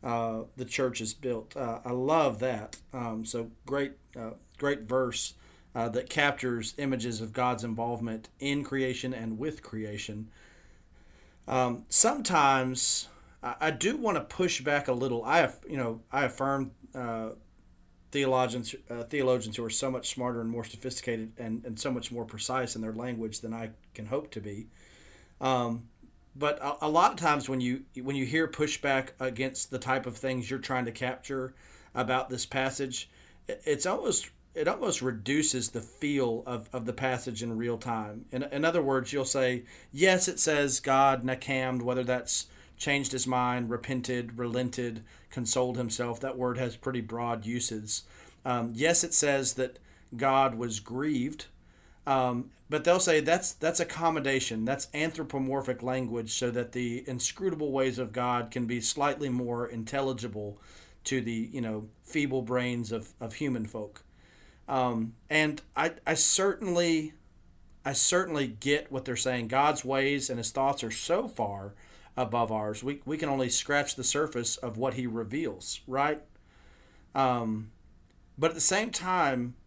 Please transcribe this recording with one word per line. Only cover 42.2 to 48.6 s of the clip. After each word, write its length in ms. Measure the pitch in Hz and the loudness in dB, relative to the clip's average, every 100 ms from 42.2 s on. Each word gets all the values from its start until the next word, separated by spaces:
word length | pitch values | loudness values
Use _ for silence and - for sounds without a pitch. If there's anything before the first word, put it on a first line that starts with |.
| 120 - - - - - | 0 -2 -2 -12 -20 -6
changed 340 | - 143 139 | 0 2 2
his 140 | 131 123 | -2 0
mind, 420 | 127 123 123 117 | 2 2 0 -2
repented, 680 | 117 - 131 123 123 117 113 | -4 -4 -4 -2 -2 -4 -4
relented, 640 | 120 120 127 123 120 113 110 - - | -2 0 -2 -2 -4 -6 -12 -20 -12
consoled 480 | - 117 - 127 123 | -6 0 2 2 0
himself. 420 | 120 - 120 113 | -4 -2 -2 -2
That 180 | 135 123 | -4 -2
word 200 | 123 123 | -2 0
has 180 | 123 107 | -4 -4
pretty 260 | - 127 | -4 -4
broad 440 | 110 117 120 117 104 | -4 -4 -2 -2 -2
uses. 580 | 120 120 110 107 - - - - - | -2 -2 -4 -4 -4 -6 -20 -20 -10
Um, 280 | 127 123 | -2 0